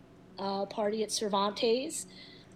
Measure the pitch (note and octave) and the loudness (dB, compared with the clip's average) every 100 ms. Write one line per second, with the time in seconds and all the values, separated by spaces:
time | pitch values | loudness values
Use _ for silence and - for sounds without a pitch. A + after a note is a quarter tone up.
0 | - - - - G3 G3 G3 - G#3 A3 | -12 -20 -14 -6 -2 0 -2 0 0 0
1 | G#3 - G#3+ G3 G#3 G3+ A#3 B3 D#4+ - | 0 0 2 2 2 2 4 4 0 -6
2 | - - - - - | -10 -14 -18 -20 -16